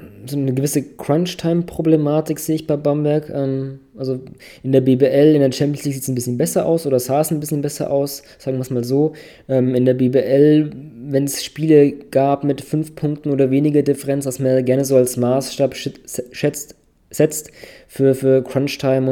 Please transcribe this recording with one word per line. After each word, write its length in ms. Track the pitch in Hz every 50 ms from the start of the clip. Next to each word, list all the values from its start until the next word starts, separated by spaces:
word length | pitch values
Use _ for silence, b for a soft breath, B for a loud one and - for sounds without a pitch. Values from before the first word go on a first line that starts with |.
| - - 101 101 107
so 100 | 127 143
eine 160 | 143 139 135 127
gewisse 300 | 131 139 147 - 151 139
Crunch-Time-Problematik 1600 | - - - - - 143 160 175 175 - - - 165 170 170 170 - - - 165 160 160 156 151 143 147 156 156 - 156 151
sehe 180 | - - 156
ich 100 | 156 156
bei 100 | - 151
Bamberg. 540 | 143 147 147 143 151 151 147 147 151 151 - -
Ähm, 440 | 143 139 135 135 135 135 135 135 135 - _ -
also 240 | 220 135 131 131 127 131 - - B B B B B -
in 100 | 131 135
der 100 | 131 127
B 140 | 135 131
B 100 | 127 139
L, 280 | - - 139 147 156 156
in 60 | 147
der 100 | 139 135 135
Champions 340 | - 147 143 147 139 -
League 80 | 147 135
sieht's 140 | 135 - -
ein 60 | 131
bisschen 220 | 123 120 123 123
besser 300 | 120 156 170 - 185 -
aus 200 | 160 165 165 165
oder 140 | 143 131 123
sah 220 | 127 - 135 147 156
es 80 | 156
ein 100 | 160 151
bisschen 220 | 147 - 156 143 143
besser 280 | 147 143 - - -
aus, 320 | 143 139 139 139 - - B B B
sagen 220 | B - 135 131 127
wir's 100 | 123 -
mal 160 | 131 120 120
so. 300 | 120 131 139 151 156 151 B B B B B B -
Ähm, 260 | 135 131 127 127 127
in 120 | 123 127
der 80 | 127 127
B 160 | 127 127 123
B 80 | 127 135
L, 520 | - 104 135 139 147 151 151 151 151 147 - 131 139 156 113 117 120 147
wenn's 340 | 139 135 139 139 139 - -
Spiele 500 | - - 151 156 160 156 147 143 143 - - - -
gab 340 | - 135 135 139 143 139 147
mit 160 | 143 135 139
fünf 340 | - - - 156 156 156 -
Punkten 360 | - - 147 151 147 - 151
oder 200 | 143 135 139 127
weniger 300 | 131 139 147 151 147 147
Differenz, 460 | 143 143 143 139 135 135 139 143 139
was 120 | 135 127 -
man 100 | 131 131
ja 100 | 131 131
gerne 240 | 127 123 131 135 139
so 120 | 131 139
als 200 | 127 127 127 -
Maßstab 580 | 127 120 120 127 139 135 - - - 139 135 135
schät-, 260 | - - 139 - - - - - - - - -
schätzt, 440 | - - 147 - - - - - _ _ _ _ _ _ _
setzt 400 | - - 156 156 - - - B B B B B B B B _
für, 260 | - - 135 135 135
für 280 | 135 135 135 131 131 131
Crunch-Time 680 | - - 135 139 143 139 - - 135 131 131 131 131